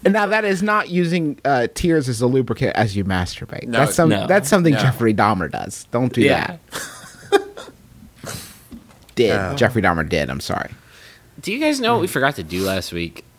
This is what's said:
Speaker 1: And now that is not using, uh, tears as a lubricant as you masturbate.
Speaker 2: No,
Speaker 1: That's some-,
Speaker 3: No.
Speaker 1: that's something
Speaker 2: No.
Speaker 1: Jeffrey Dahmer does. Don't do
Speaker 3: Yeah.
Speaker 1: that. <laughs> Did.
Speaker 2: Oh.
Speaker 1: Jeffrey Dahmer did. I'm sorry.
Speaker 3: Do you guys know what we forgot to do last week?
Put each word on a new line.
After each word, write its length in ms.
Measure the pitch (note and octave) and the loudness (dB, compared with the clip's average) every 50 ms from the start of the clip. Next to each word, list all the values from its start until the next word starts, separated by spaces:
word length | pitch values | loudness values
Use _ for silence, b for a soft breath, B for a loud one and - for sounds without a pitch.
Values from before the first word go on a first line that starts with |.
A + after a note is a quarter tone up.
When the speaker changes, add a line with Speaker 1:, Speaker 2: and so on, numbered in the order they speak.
| - | 4
Speaker 1:
And 80 | G3 G3 | 2 2
now 140 | A3 G#3 | 4 2
that 180 | G3 G#3 A3 G#3+ | 2 0 0 0
is 180 | G3+ F#3+ F3 F#3+ | 0 0 0 0
not 260 | G#3+ G#3+ G#3+ E3 - | 0 0 0 -2 -2
using, 500 | F3 F3+ F3+ E3+ E3+ F3+ D#3+ D3+ C#3 - _ | -2 -2 0 0 0 -2 -2 -2 -4 -2 _
uh, 220 | C#3 C#3+ B2+ A#2+ - - | 0 2 2 0 -2 -4
tears 340 | - - F3 E3 D#3 C3+ B2+ | -2 0 2 2 2 0 -2
as 120 | B2 G#2+ | -2 0
a 80 | B2 B2 | 0 2
lubricant 480 | B2+ C3+ B2+ A2+ A2+ - C#3 A2+ - | 2 2 0 0 -2 -2 -2 -2 0
as 180 | - G#2+ G#2+ F#2+ | 0 0 0 0
you 80 | G2+ G2 | -2 -2
masturbate. 640 | F#2+ F#2+ F#2 F2+ - - - - - - - - | 0 0 -2 -2 -4 -6 -12 -12 -12 -12 -12 -10
Speaker 2:
No, 120 | - A#2 A#2 | -2 2 2
Speaker 1:
That's 140 | C#3 D3 - | 2 2 4
some-, 120 | - E3+ D#3 | 2 4 4
Speaker 3:
No. 160 | A2 G2 - - | 4 2 2 2
Speaker 1:
that's 200 | F#3+ G#3 - - | 2 2 4 4
something 260 | - F#3+ F3 D#3+ C#3+ | 2 4 4 4 4
Speaker 2:
No. 40 | A2 | 4
Speaker 1:
Jeffrey 320 | G2+ C3 B2 - A#2+ A2+ A2 | 2 2 2 2 2 2 4
Dahmer 380 | G2+ G#2+ G#2 G#2+ F#2+ F2 C#2+ | 4 4 2 2 0 -2 -4
does. 360 | - - G1+ - - - - _ | -6 -8 -8 -8 -12 -14 -16 _
Don't 220 | - A#2 B2+ B2 - | -2 -2 -2 0 2
do 80 | A#2+ | 2
Speaker 3:
Yeah. 380 | A#2 C#3 C3+ - - - F3 E3 _ _ | 4 4 4 2 0 -4 -8 -10 _ _
Speaker 1:
that. 1000 | - - - - - - - - - - - - G4+ G4 - - - - - - - _ - - - - - - _ - - | -12 -12 -12 -12 -16 -18 -20 -20 -20 -20 -6 0 0 0 0 0 -16 -18 -18 -18 -20 _ -20 -20 -20 -20 -20 -20 _ -16 -14
<laughs> 920 | - - - - - - - - - - - - - - _ - - - | -12 -12 -12 -14 -16 -20 -20 -20 -20 -20 -20 -20 -20 -20 _ -20 -12 0
Did. 160 | - A#2+ G#2+ F3+ | 2 2 4 4
Speaker 2:
Oh. 220 | G#2 G2 F2+ - | 0 0 -2 0
Speaker 1:
Jeffrey 260 | C#3+ B2 A2 - A2 F#2+ | 2 2 2 2 2 2
Dahmer 260 | F#2+ E2+ E2 D#2 - | 2 2 2 0 0
did. 220 | - D#2+ D2 B1+ | 0 -2 -2 -2
I'm 100 | C2 - | -4 -8
sorry. 300 | - - - - - - - B B B B B B B B B B B _ - | -6 -6 -6 -6 -6 -8 -12 B B B B B B B B B B B _ -12
Speaker 3:
Do 120 | - F3+ G3+ | -8 -6 -4
you 60 | C4+ | 0
guys 220 | D#4 D4+ D4+ C4+ | 0 0 0 0
know 140 | B3 A3+ A#3+ | 0 0 2
what 80 | A3+ A3 | 2 0
we 40 | |
forgot 300 | G3 - - C3 C#3 C#3 | -2 -2 0 0 0 0
to 60 | - F2+ | -2 -8
do 200 | D#2 E2+ F2+ F#2+ | -6 -4 -2 -2
last 280 | F#2+ F#2+ F#2+ F2+ - F2 | 0 -2 -2 -4 -6 -6
week? 320 | F2 E2+ E2 E2 - - _ _ | -6 -6 -6 -8 -14 -20 _ _